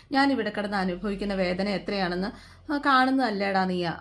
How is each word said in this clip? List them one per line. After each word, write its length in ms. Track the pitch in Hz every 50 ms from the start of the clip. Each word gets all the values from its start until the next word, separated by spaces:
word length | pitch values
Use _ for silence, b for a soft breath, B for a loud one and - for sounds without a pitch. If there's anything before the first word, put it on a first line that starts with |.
| B B
ഞാൻ 160 | - 269 277 277
ഇവിടെ 200 | 269 226 214 214
കിടന്ന് 260 | 208 208 202 202 208
അനുഭവിക്കുന്ന 580 | 196 185 185 175 180 214 208 202 196 208 202 196
വേദന 340 | 190 185 175 180 180 190 208
എത്രയാണെന്ന്, 600 | 196 180 - - 202 196 190 175 175 180 190 220 B B B B B B B
ആ, 140 | - 294
കാണുന്നതല്ലേടാ 840 | 285 285 285 269 254 262 262 269 269 262 226 208 196 202 196 196 190 185
നീ. 120 | 185 180 180 175 170 160 -